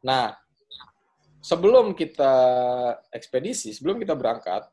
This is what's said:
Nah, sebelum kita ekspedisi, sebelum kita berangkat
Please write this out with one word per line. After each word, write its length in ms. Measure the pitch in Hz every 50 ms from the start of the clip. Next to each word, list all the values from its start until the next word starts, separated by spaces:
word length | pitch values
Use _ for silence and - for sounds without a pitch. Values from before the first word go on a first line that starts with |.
Nah, 320 | - 135 131 127 120 107 - _ _ _ _ _ _ _ - - - _ _ _ _ _ _ _ _ _ _ _ -
sebelum 500 | - 170 165 175 202 247 262 226 208 180
kita 400 | 165 160 160 - - 139 135 131 127 127 127 127 127 123 123 123 123 123 120 117 - _ _ -
ekspedisi, 640 | 123 - - - 127 143 214 247 - - 110 107
sebelum 240 | - 127 170 202 233
kita 120 | 208 196 156
berangkat 480 | 135 123 113 117 117 - 90 92 107 - _